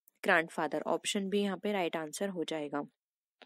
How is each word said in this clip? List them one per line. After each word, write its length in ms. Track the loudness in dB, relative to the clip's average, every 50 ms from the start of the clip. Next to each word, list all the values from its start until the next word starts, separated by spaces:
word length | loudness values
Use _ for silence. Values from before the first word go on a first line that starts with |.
| _ _ _ _ 4
ग्रैंडफादर, 580 | 6 6 6 4 2 0 -2 0 0 0 -2
ऑप्शन 480 | 0 0 0 0 0 0 -2 0 0 0
बी 120 | 0 2
यहाँ 160 | 2 0 -2
पे 140 | -2 -2 -2
राइट 240 | 0 0 0 0 0
आंसर 340 | -2 -4 -4 -4 -4 -4 -2
हो 140 | -2 -2 -4
जाएगा। 400 | -2 -2 -4 -4 -2 -2 -4 -4 -6 _ _ _ _ _ _ _ _ _ -20 -8